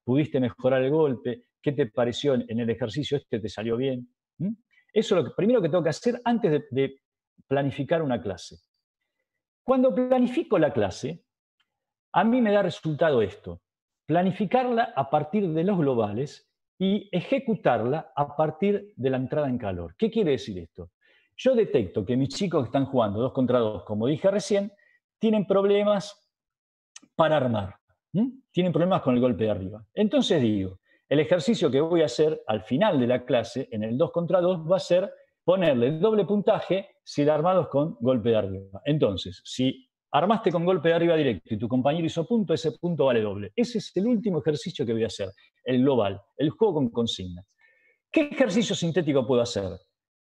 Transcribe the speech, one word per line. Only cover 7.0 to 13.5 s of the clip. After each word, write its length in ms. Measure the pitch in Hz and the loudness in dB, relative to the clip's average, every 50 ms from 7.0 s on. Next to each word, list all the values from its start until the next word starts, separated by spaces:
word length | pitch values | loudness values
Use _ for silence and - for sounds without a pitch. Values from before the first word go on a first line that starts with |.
| _ _ _ _ _ _ _ _ _ | _ _ _ _ _ _ _ _ _
planificar 560 | - 135 139 143 135 - - 139 - 175 165 160 | -4 -2 -2 0 -2 -2 -4 -2 -2 0 0 0
una 180 | 139 123 107 | -2 -2 -4
clase. 380 | - 101 90 - - - 92 - _ _ _ _ _ _ _ _ _ _ _ _ _ _ _ _ _ _ _ _ - | -4 -6 -8 -10 -12 -18 -20 -20 _ _ _ _ _ _ _ _ _ _ _ _ _ _ _ _ _ _ _ _ -2
Cuando 300 | - 262 262 254 262 - | 0 2 2 2 2 2
planifico 640 | 247 254 254 254 254 247 240 - 320 285 - 220 175 | 2 0 2 2 2 2 0 0 -2 -2 0 2 2
la 140 | 156 139 - | 2 2 2
clase, 520 | 120 104 92 - - - 135 170 - _ _ _ _ _ _ _ _ _ _ _ _ _ _ _ _ _ _ - | 0 -2 -2 -2 -6 -8 -10 -10 -10 _ _ _ _ _ _ _ _ _ _ _ _ _ _ _ _ _ _ 0
a 100 | 165 196 | 0 2
mí 180 | 226 240 262 | 2 2 2
me 120 | 233 208 202 | 2 4 2
da 100 | 208 196 | 2 2
resultado 580 | 175 - - - 160 151 135 170 160 139 117 | 0 -2 -4 -6 -4 -2 0 2 2 4 2
esto. 420 | 107 95 - - - 90 | 2 0 -2 -8 -14 -14